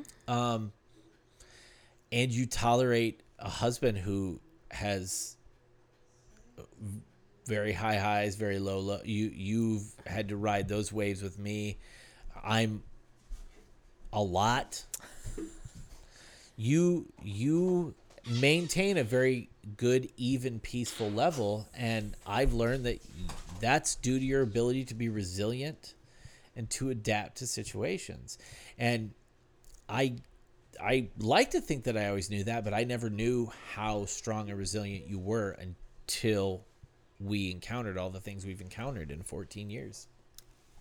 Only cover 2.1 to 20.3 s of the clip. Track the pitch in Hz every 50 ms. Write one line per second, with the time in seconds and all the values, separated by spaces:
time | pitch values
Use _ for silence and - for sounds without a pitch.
2.1 | 120 120 127 131 113 120 127 120 - - - 120 120 123 131 127 120 117 113 113
3.1 | - - - - _ - - 98 87 - 120 120 120 - 139 120 107 98 87 101
4.1 | 98 98 95 92 80 - - - - - _ - - - 107 104 101 95 92 95
5.1 | - - - - - - - - - _ _ _ - - - _ _ _ _ _
6.1 | _ _ _ - - - - - - - - - - - 107 101 98 107 - -
7.1 | _ _ - - _ - - 123 110 104 104 107 104 - 110 110 107 101 98 104
8.1 | 104 104 104 104 95 104 110 101 98 98 98 98 98 95 95 101 101 - - 110
9.1 | 107 104 110 107 - - 95 98 110 113 113 113 110 104 101 107 - - - -
10.1 | - 110 107 98 104 101 104 107 104 101 98 95 104 107 104 - 104 107 104 101
11.1 | 98 92 101 95 87 98 101 104 104 104 104 104 98 - - - - - - -
12.1 | - - - - - - - 107 110 113 113 110 107 104 - - - - - -
13.1 | - - - - - - - - - - - - - - - - - - - -
14.1 | - 107 104 95 87 90 104 113 120 - - - - - - - - - - -
15.1 | - - - - - - - - - - - - - - - - - - - -
16.1 | - - - - - - - - - - 110 120 147 165 175 175 175 160 - -
17.1 | - - - - 101 101 120 147 160 170 180 185 180 175 170 143 - - - -
18.1 | - - - 120 117 120 135 143 151 170 175 147 - 175 196 196 196 165 123 104
19.1 | 127 127 127 131 131 120 - - - - - 107 104 - 123 120 127 131 127 127
20.1 | - - 127 123